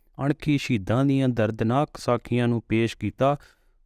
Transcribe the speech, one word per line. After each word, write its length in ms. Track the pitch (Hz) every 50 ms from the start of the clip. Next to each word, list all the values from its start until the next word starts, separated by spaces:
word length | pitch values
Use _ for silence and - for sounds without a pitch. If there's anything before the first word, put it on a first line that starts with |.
| _ _ _ -
ਅਣਖੀ 400 | 135 143 147 - - 151 143 135
ਸ਼ਹੀਦਾਂ 480 | - - 127 107 92 92 107 127 139
ਦੀਆਂ 240 | 139 139 135 135 127
ਦਰਦਨਾਕ 680 | 120 117 107 107 110 110 113 110 120 139 151 - - -
ਸਾਖੀਆਂ 500 | - - 123 117 - - 120 123 120 120
ਨੂੰ 140 | 117 117 - -
ਪੇਸ਼ 300 | 110 113 113 110 - -
ਕੀਤਾ, 400 | - 101 - - 127 139 143 - - - _ _ _ _ _ _ _